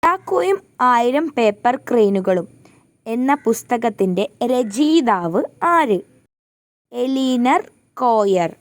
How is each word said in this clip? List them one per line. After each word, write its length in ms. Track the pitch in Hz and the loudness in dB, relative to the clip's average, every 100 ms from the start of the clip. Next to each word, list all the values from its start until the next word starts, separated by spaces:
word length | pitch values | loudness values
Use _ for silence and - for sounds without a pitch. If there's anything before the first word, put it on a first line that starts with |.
ടാക്കോയും 580 | 330 370 - 370 359 392 _ _ | 0 -2 -2 -2 0 -2 _ _
ആയിരം 540 | 247 240 240 269 320 269 | 2 2 2 0 -2 0
പേപ്പർ 380 | 226 208 240 254 | 0 0 -2 -2
ക്രെയിനുകളും 880 | - 240 208 196 185 185 - _ - _ _ _ - | -2 2 2 2 0 -2 -2 _ -20 _ _ _ -8
എന്ന 320 | 233 254 294 | -4 -2 0
പുസ്തകത്തിന്റെ 840 | - 226 - 240 233 214 190 180 208 _ 240 | 0 -4 -2 -2 -2 -2 -2 0 -4 _ -2
രചയിതാവ് 960 | 254 240 202 302 320 247 196 170 180 - _ | -2 -2 -2 2 2 2 0 0 -2 -4 _
ആര്? 380 | 339 339 294 185 - _ _ _ _ _ _ _ _ | 0 2 2 -2 -4 _ _ _ _ _ _ _ _
എലീനർ 760 | 240 247 269 262 254 247 320 - _ _ | -6 -4 -2 0 0 2 0 -2 _ _
കോയർ. 640 | - 254 226 202 185 165 - | -4 0 2 2 0 -2 -6